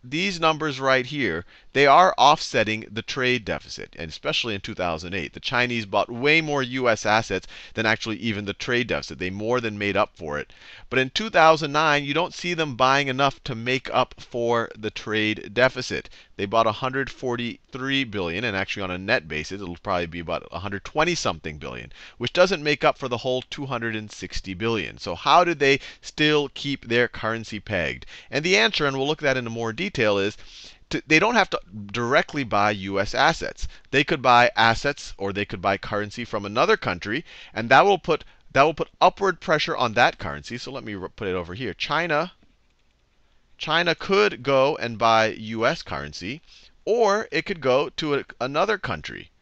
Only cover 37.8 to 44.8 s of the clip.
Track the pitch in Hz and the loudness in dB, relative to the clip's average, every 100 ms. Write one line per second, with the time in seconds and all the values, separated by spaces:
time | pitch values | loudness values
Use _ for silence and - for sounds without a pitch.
37.8 | 190 185 - 151 - _ - 135 147 156 | 6 2 0 -2 -4 _ -2 4 4 4
38.8 | - _ 175 - 196 170 - 156 - 160 | -6 _ 4 4 -2 0 0 0 0 0
39.8 | 123 110 143 - 90 73 73 120 - 131 | 0 4 4 2 -8 -8 -10 -10 -10 -12
40.8 | 110 101 95 - 101 92 85 95 120 85 | -10 -10 -10 -6 -4 -4 -6 -8 -8 -6
41.8 | - 151 170 151 180 _ _ _ _ _ | -4 -2 0 -2 -2 _ _ _ _ _
42.8 | _ _ _ _ _ _ _ - - 160 | _ _ _ _ _ _ _ -12 -2 0
43.8 | 175 160 - 196 208 160 127 135 135 156 | 2 -2 2 2 2 0 0 4 4 2